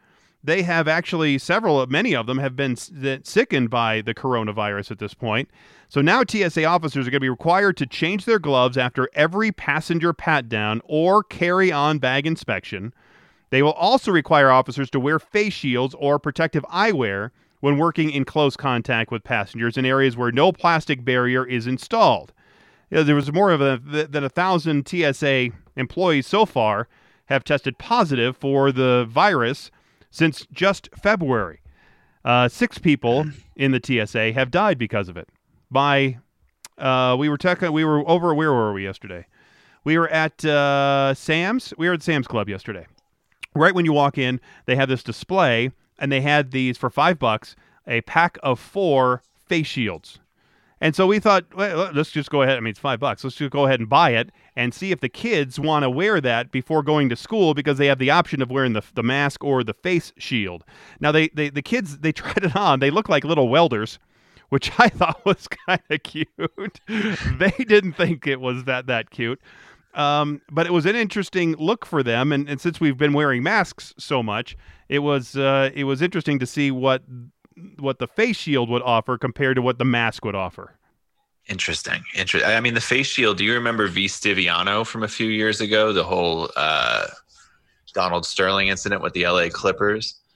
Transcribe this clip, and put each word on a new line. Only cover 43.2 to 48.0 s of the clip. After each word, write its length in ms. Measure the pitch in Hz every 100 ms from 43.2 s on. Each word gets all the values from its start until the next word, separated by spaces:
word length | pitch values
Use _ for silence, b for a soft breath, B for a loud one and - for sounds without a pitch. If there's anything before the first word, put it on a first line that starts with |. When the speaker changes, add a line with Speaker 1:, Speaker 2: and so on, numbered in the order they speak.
| _ _ -
Speaker 1:
Right 200 | - 185
when 100 | 185
you 80 | 165
walk 260 | 147 143 139
in, 220 | 127 127 b b -
they 80 |
have 140 | 127 135
this 160 | 127
display, 640 | - 110 - 190 160 113 127 - _ -
and 140 | 139
they 120 | 139
had 280 | 143 147 139
these 260 | 131 127 120
for 140 | 127
five 300 | - 160 175
bucks, 340 | 123 107 - - b b -
a 140 | 117